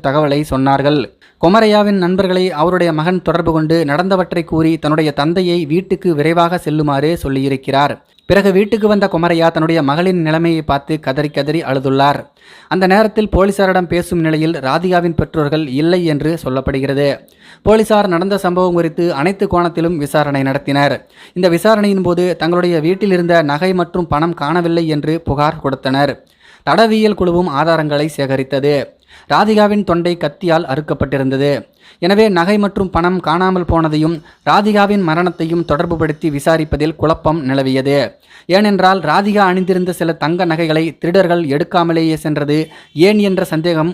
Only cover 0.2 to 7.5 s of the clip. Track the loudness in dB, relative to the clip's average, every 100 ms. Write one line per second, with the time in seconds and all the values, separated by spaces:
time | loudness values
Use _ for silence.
0.2 | 0 0 -2 -2 0 2 2 0 -2 _
1.2 | _ _ 2 4 4 2 2 0 0 0
2.2 | 0 0 -2 0 0 0 0 0 0 0
3.2 | 0 -2 0 0 2 0 0 0 0 0
4.2 | -2 -4 -2 0 2 0 0 0 0 0
5.2 | -2 0 0 -2 0 -2 -2 -2 -2 0
6.2 | 2 2 2 0 -2 -2 0 0 0 -2
7.2 | -4 -2 -2